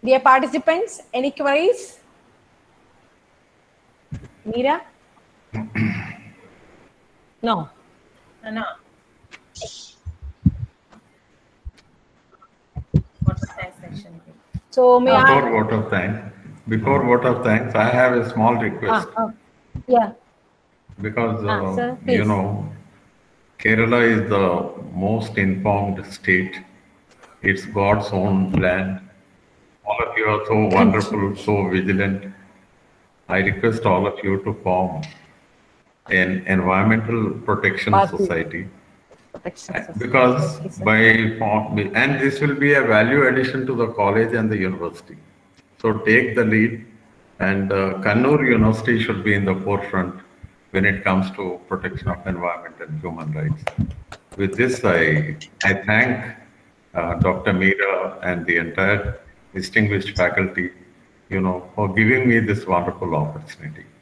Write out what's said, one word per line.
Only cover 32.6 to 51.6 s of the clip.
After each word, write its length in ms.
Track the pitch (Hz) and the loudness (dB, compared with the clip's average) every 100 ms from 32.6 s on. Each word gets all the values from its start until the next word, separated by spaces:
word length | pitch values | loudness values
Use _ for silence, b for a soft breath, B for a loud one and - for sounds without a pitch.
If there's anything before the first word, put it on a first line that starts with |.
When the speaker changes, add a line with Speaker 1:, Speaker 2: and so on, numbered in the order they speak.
| _ _ _ _ _ _ - | _ _ _ _ _ _ -4
Speaker 2:
I 120 | 95 95 | 0 0
request 340 | 95 113 110 104 | 0 -2 0 2
all 220 | 92 101 | 2 0
of 160 | - | -4
you 180 | 98 95 - | -4 -4 -4
to 80 | - | -6
form 380 | 92 92 92 78 - - - _ _ _ _ _ _ _ - | -2 0 -2 -4 -12 -16 -20 _ _ _ _ _ _ _ -2
an 220 | 95 92 92 - | 2 2 -2 0
environmental 720 | 95 92 95 107 113 110 117 104 - - | 0 2 2 4 2 0 -2 -2 -4 -4
protection 440 | 101 101 - - | -2 0 -2 0
Speaker 1:
Party. 240 | 196 196 - | 2 2 -2
Speaker 2:
society. 500 | 190 82 82 82 95 - _ _ _ - _ | -2 -2 -4 -8 -12 -16 _ _ _ -20 _
Speaker 1:
Protection 440 | - 180 - - 185 | -16 -14 -16 -12 -10
Speaker 2:
Uh, 40 | |
Speaker 1:
society. 160 | - 104 120 | -10 -8 -2
Speaker 2:
because 540 | 131 127 123 - - | 4 4 2 -2 -6
Speaker 1:
Okay, 100 | - | -12
sir. 140 | - | -4
Speaker 2:
by 540 | 101 110 113 113 110 113 | 2 4 6 4 2 -2
form, 400 | 110 107 107 104 98 110 | -2 -2 -2 -4 -2 0
and 180 | 135 139 | 0 2
this 180 | 135 - | 0 0
will 140 | 147 139 | -2 0
be 100 | 143 | 2
a 80 | 143 | 4
value 400 | 117 107 113 139 131 | 4 4 4 4 4
addition 360 | 127 127 131 127 | 2 -2 -4 -4
to 40 | 123 | -2
the 60 | 113 - | -4 0
college 340 | 101 107 113 117 | 0 2 0 0
and 120 | 110 | 0
the 60 | 104 | 0
university. 580 | 92 92 85 - - 80 - _ _ _ _ _ | -2 -4 -8 -10 -20 -20 -20 _ _ _ _ _
So 140 | 113 107 107 | -2 -2 4
take 260 | 113 127 110 | 4 4 0
the 80 | |
lead, 420 | 110 110 113 110 - - _ _ _ _ | 2 2 2 -2 -14 -20 _ _ _ _
and, 320 | 92 98 98 | -2 -2 0
uh, 220 | 98 95 95 107 | 0 0 -2 0
Kannur 360 | 107 127 147 135 113 | 2 4 4 4 4
University 400 | 110 110 - 113 110 | 4 2 0 0 0
should 180 | 101 | -2
be 100 | 101 101 | 0 0
in 60 | 98 | 0
the 100 | 92 | -2
forefront 520 | 98 101 - 98 90 90 - _ - _ _ | -2 -4 -4 -4 -4 -8 -20 _ -20 _ _
when 140 | 95 101 | -2 0
it 140 | 95 98 | 0 0
comes 260 | 95 92 - | 0 0 -6
to 100 | 95 90 | -8 -8